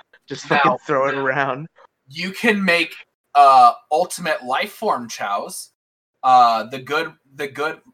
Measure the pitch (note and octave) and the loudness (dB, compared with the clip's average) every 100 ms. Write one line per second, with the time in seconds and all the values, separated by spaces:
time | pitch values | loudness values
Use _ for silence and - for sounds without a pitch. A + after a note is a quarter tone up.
0 | _ _ _ C3+ C#3+ D3+ D3 D#3+ - C#3+ | _ _ _ -16 -2 0 2 -2 -4 -2
1 | C3+ C#3 C3+ C3+ C3+ B2+ D#3+ _ _ _ | -2 -2 -4 -2 -4 -6 -12 _ _ _
2 | _ C#3 F#3 F#3+ A#3+ G#3 F#3+ E3+ E3 - | _ -12 -12 -4 -2 0 0 0 -2 -8
3 | - _ _ C#3+ C#3 C3+ A#2+ - _ D3+ | -20 _ _ 4 6 8 6 4 _ -2
4 | F3+ - F3 D3+ B2 C#3 G3+ - G#3+ C#3 | -2 -4 -6 -6 -4 -4 -4 -6 -4 -4
5 | A#2 - G#2+ G2+ C3+ - - _ _ _ | -6 -10 -6 -6 -8 -14 -18 _ _ _
6 | _ _ C3 B2+ A#2+ A2+ A2 C3 B2+ D3 | _ _ 2 6 6 2 -4 -12 -6 -6
7 | D#3+ - _ C#3 C#3+ B2+ D3+ - _ | -6 -12 _ -12 -10 -6 -8 -8 _